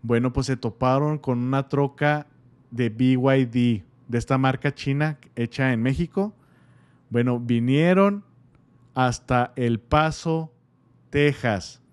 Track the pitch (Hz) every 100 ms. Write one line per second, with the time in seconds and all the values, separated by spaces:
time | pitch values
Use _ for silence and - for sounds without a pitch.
0 | 113 117 127 123 127 127 117 - 127 135
1 | 151 151 139 120 123 135 139 143 139 -
2 | 147 151 147 _ - _ _ 120 120 107
3 | 127 131 135 135 123 120 120 110 - _
4 | - 120 - 131 135 127 147 - - 139
5 | 151 147 _ - 117 - 131 117 123 135
6 | 170 - 208 - _ _ _ _ _ _
7 | _ 117 123 123 117 117 120 139 170 185
8 | 196 202 - _ _ _ _ _ _ 131
9 | 127 117 - 123 123 - 120 117 _ 151
10 | 156 156 165 160 160 _ _ _ _ _
11 | _ 143 147 135 123 101 - - _